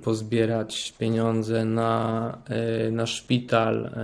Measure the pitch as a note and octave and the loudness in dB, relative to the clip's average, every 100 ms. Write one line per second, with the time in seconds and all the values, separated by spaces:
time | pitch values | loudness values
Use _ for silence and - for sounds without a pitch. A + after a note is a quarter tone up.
0 | - A2 G#2+ A#2 A2+ A2+ A2 - - - | -2 -2 0 2 2 0 -2 -6 -8 -4
1 | A2+ A2+ A2+ A2+ A2 A2+ A2 A2+ A2+ A2+ | 0 2 2 2 0 0 0 2 2 2
2 | A2+ A2+ A2+ - - A#2 A#2 A2+ A2+ A2+ | 0 -2 -4 -8 -6 -2 0 0 0 0
3 | A#2 - - B2 B2 A2+ A2+ A2 A2+ A#2 | -2 -4 0 0 2 2 4 0 -2 -6